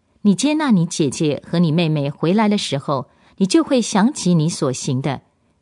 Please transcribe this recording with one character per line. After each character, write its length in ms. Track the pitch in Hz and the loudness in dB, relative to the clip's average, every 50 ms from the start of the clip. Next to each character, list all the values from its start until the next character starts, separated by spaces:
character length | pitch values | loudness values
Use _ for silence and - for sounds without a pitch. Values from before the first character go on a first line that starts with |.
| _ _ _ _ - | _ _ _ _ 0
你 120 | 208 190 | 0 2
接 200 | 180 - 294 302 | 2 2 0 0
纳 160 | 311 311 277 | 0 2 2
你 140 | 226 180 165 | 2 2 2
姐 240 | 170 - - 165 135 | 0 -2 -2 -2 -2
姐 340 | 113 - 170 151 139 - - | -2 -2 -2 -2 -2 -4 -6
和 120 | - - 170 | -4 -2 0
你 140 | 175 160 143 | 0 2 2
妹 160 | 170 175 156 | 0 0 0
妹 220 | 156 147 139 139 | 0 -2 -2 -4
回 240 | 147 - - 156 190 | -4 -4 -2 0 2
来 140 | 220 220 208 | 2 2 2
的 100 | 208 202 | 0 -2
时 180 | - - 139 135 | -2 -4 -6 -6
候， 300 | - - 147 131 123 - _ _ _ _ _ - | -4 -4 -4 -4 -6 -8 _ _ _ _ _ -2
你 80 | 196 | 0
就 180 | 185 - 330 302 | 2 2 2 2
会 160 | - 285 254 | 2 2 0
想 320 | 214 - - 202 196 254 302 | 0 0 2 2 2 2 0
起 220 | - - 180 180 | 0 0 2 2
你 140 | 165 151 165 | 2 2 0
所 220 | 175 - 165 135 123 | -2 -2 -2 -2 -2
行 280 | - - - 135 127 | -4 -4 -4 -4 -4
的， 220 | 135 156 131 - - _ _ _ _ _ _ _ | -2 -4 -6 -6 -10 _ _ _ _ _ _ _